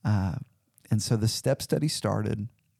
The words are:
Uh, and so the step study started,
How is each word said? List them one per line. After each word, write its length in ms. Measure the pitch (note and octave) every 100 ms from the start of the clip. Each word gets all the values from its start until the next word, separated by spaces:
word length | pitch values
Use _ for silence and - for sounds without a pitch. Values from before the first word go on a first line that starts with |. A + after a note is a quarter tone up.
Uh, 320 | - G#2+ F#2 - - _ _ _ -
and 100 | G#2+
so 140 | - A#2
the 140 | A2
step 320 | - - C#3
study 260 | - - D3+
started, 640 | - G#2+ G#2 G#2 G#2+ G#2 _ _ _